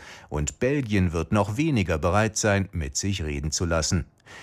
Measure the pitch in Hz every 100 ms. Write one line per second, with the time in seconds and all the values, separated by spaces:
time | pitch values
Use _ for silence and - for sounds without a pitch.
0 | - - - 76 73 - 123 147 117 101
1 | 90 82 80 104 104 110 160 123 87 80
2 | 87 101 110 - 110 98 95 85 67 -
3 | 98 95 78 71 76 - 85 82 80 87
4 | - _ - -